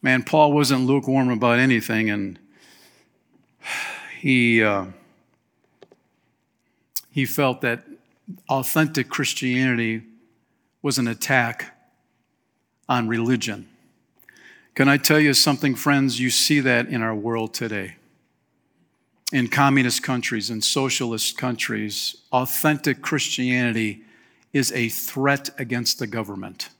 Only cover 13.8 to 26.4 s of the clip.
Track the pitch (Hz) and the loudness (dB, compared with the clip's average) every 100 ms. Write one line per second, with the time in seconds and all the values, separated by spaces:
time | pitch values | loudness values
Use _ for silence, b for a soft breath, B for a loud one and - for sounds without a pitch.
13.8 | _ _ _ _ B B B B B - | _ _ _ _ B B B B B 0
14.8 | 139 139 - 151 151 131 - 139 147 127 | 2 4 4 4 6 4 4 2 0 0
15.8 | 147 143 135 120 127 - - 147 131 120 | 2 2 2 0 0 0 2 2 4 2
16.8 | 120 123 113 107 110 117 110 - 117 104 | 0 -2 -2 -2 -2 -2 -4 -6 -6 -6
17.8 | 95 - _ _ _ _ _ _ _ _ | -8 -14 _ _ _ _ _ _ _ _
18.8 | _ _ _ _ - 135 120 - 139 135 | _ _ _ _ -4 -2 0 2 4 4
19.8 | 123 - - 123 113 113 104 113 - 143 | 2 -2 -2 -4 -2 -6 -6 -4 -2 0
20.8 | 135 123 120 110 - - 127 117 - 110 | 0 -2 -4 -2 -4 -4 -4 -4 -4 -4
21.8 | 107 101 - - _ 127 127 - 156 147 | -6 -6 -6 -8 _ -2 0 0 0 0
22.8 | 151 131 - 151 - - 127 123 120 113 | -2 -2 -2 -2 -2 -2 0 0 0 0
23.8 | 110 104 b b b b b 139 123 - | -2 -4 b b b b b -2 0 0
24.8 | 117 - - - 139 139 139 - 123 123 | -2 -4 -8 -2 0 0 -4 -10 -6 -4
25.8 | 117 - 120 113 104 98 | -2 -4 -4 -6 -8 -10